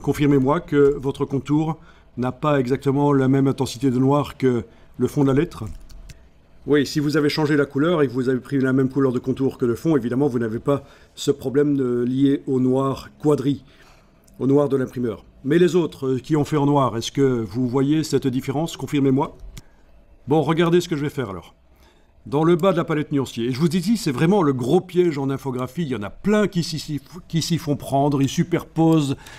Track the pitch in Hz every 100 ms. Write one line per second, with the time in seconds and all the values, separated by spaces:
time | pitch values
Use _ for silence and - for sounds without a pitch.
0 | 143 139 143 143 131 165 165 147 139 143
1 | 135 139 139 139 135 151 160 156 - -
2 | _ - 127 127 151 143 120 131 139 135
3 | 143 139 131 135 135 - 127 117 135 123
4 | 135 143 135 - 131 120 - - - -
5 | 123 147 135 131 175 - 104 - - -
6 | - - - _ _ - - 147 127 156
7 | 147 151 147 147 147 151 139 135 160 175
8 | 139 123 127 131 - 139 131 131 131 139
9 | 135 120 131 127 135 - 120 113 165 151
10 | 117 123 143 120 117 113 - 139 - -
11 | - - - 139 135 131 147 139 127 120
12 | 123 131 139 143 143 131 127 131 135 123
13 | - - 147 143 135 135 - - - -
14 | _ _ _ - 127 143 143 135 127 127
15 | 120 98 - - 127 165 180 175 156 -
16 | 135 131 - 151 139 151 139 143 127 110
17 | - - 135 123 107 110 127 131 139 156
18 | 147 135 135 127 127 131 160 - 135 147
19 | 135 135 156 - - - - - - -
20 | - - - 156 143 160 170 175 175 151
21 | 147 - 113 90 - _ _ _ _ _
22 | _ _ 107 135 165 175 190 170 160 151
23 | 147 143 123 - 117 127 170 180 170 233
24 | 165 123 160 208 151 131 120 180 180 175
25 | 175 147 135 135 135 127 127 - 156 117
26 | 101 - 196 214 202 170 151 151 - 143
27 | - 180 - 165 - 165 143 143 - 139
28 | 143 139 139 - 165 156 - - 160 160
29 | 139 135 -